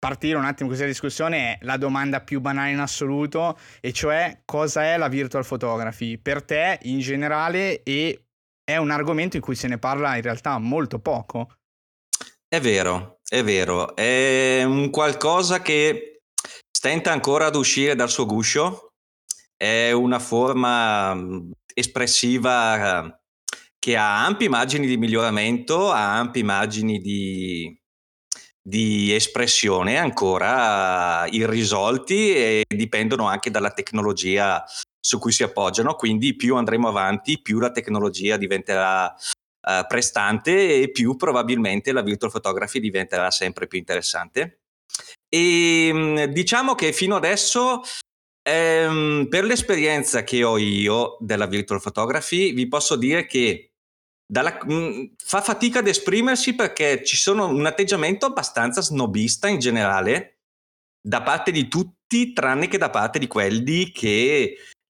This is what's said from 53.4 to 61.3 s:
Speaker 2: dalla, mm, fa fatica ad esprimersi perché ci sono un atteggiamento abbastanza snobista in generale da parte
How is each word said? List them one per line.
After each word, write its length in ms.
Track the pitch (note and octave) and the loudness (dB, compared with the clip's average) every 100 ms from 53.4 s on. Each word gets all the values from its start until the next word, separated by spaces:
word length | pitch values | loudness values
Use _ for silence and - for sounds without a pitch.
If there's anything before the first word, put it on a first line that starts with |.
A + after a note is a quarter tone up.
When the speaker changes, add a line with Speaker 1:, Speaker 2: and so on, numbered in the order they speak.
| A#2+ F2 - _ _ _ _ _ _ | 0 0 -8 _ _ _ _ _ _
Speaker 2:
dalla, 320 | G#2 D3 - - | -2 0 -2 -4
mm, 340 | D#3 E3 A2 C3 _ | -2 -2 -6 -12 _
fa 180 | - F#3+ | -4 -2
fatica 400 | G3+ G#3 A#3+ B3 | 0 0 2 2
ad 80 | G3+ | 2
esprimersi 640 | G3 - G3+ B3 B3+ - | 2 2 2 2 2 0
perché 500 | B3 G3+ - D3+ C3+ | 0 0 2 2 2
ci 120 | - - | 0 0
sono 300 | - G3+ F#3+ | 2 2 2
un 180 | C#3 D3+ | 2 0
atteggiamento 600 | D3+ G3 G3 D#3 G3 C#4 | 0 0 2 0 0 0
abbastanza 540 | C4 D#3 - A#2 B2 | -2 -4 -2 0 0
snobista 680 | F3 D3 A#2+ G2+ A2 - G3+ | -2 0 0 0 0 0 0
in 100 | G3 | 2
generale 800 | B2 A#2 G#2 G2 F#2+ C#3+ - _ _ _ _ _ _ _ | 2 2 2 2 2 0 -2 _ _ _ _ _ _ _
da 220 | G#2+ A#2 | -4 -2
parte 280 | A#2+ | 0